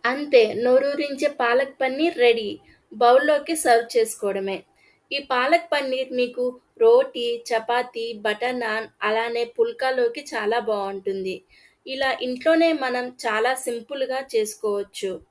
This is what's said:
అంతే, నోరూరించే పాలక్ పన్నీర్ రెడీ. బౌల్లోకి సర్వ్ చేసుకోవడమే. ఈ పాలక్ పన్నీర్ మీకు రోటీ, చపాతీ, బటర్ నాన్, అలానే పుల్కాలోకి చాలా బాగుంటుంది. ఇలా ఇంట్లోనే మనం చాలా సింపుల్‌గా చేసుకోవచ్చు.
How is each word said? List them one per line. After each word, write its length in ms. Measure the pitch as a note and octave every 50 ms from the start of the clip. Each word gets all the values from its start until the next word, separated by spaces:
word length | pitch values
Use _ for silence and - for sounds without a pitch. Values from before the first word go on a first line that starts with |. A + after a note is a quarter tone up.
| -
అంతే, 360 | A#3 B3+ C#4+ D4 D4 C#4 B3 A3 G#3+ G3
నోరూరించే 720 | G#3 A#3 B3 B3+ C4 C#4 C#4+ C#4+ C#4+ D4 C#4+ C#4 B3+ - C#4+ D4
పాలక్ 400 | - B3 A#3 A#3+ B3+ C4+ C4 C4+
పన్నీర్ 420 | _ C4+ C4 C4 C#4 D#4 E4+ E4+
రెడీ. 320 | - B3 A#3+ A3+ A3+ A3 G3+ - - _ _ - _ _ _
బౌల్లోకి 640 | - G#3+ A#3+ A#3+ B3 C4+ C#4+ D4 D4+ C#4+ D4 D4+ E4
సర్వ్ 320 | D#4 - B3+ A#3 A#3 A#3 A#3
చేసుకోవడమే. 680 | - B3 A3+ A3 - - - G3+ G3 G3 G3 F#3+ F#3+ - - _ _ _ _ _ _ _ _ _
ఈ 80 | C4 C#4+
పాలక్ 480 | C#4 - C4 B3 B3 C#4 E4 E4+ E4+ -
పన్నీర్ 420 | D4+ C#4+ C#4 C4 C4 C4 C4 B3+
మీకు 320 | B3+ B3 B3 A#3+ B3 - B3 B3 B3 B3 _ _ _ -
రోటీ, 460 | A3+ A3+ A#3 B3 C4+ C4 - B3 A#3+ A#3+ A#3+ A#3 -
చపాతీ, 600 | - A#3+ A3+ A3 - A#3+ B3 A#3+ G#3+ - A#3 A3+ A#3 A#3
బటర్ 440 | G#3 G#3 A3 G#3 G#3+ A#3+ B3 B3
నాన్, 300 | B3 A#3 A3 G#3+ A3 A3+ - _ _
అలానే 420 | - G#3 G#3+ A3 A3+ A#3 A#3 A#3 A#3+
పుల్కాలోకి 760 | A#3 - - A3+ A#3 A#3 - C4 C4 C4 B3+ A#3+ A#3 A#3+ -
చాలా 380 | - - D4 A#3 G#3+ G#3 A3+ A#3+
బాగుంటుంది. 760 | A3 G#3+ G#3+ G3+ G3 G3 G3 G3 F#3+ G3+ F#3+ G3 F#3+ F#3 F#3 - _ _ - - _ _ _ _ _
ఇలా 260 | B3+ C4 C4+ C4+ C4 B3 -
ఇంట్లోనే 480 | - B3+ B3+ B3 - D#4+ D#4+ E4 E4 E4 E4
మనం 320 | D4 C4+ B3+ A#3+ B3 B3 B3 B3 -
చాలా 320 | C#4+ A#3 G#3+ A3 A3 B3 C4
సింపుల్‌గా 680 | B3+ - - A#3+ A#3 A3+ _ C#4+ C#4 C4 B3 B3+ C4 C4+
చేసుకోవచ్చు. 840 | C4 - A3 G#3+ G#3 - - - G#3+ G3+ G3+ G3 G3+ _ - - F#3+ F#3 - - _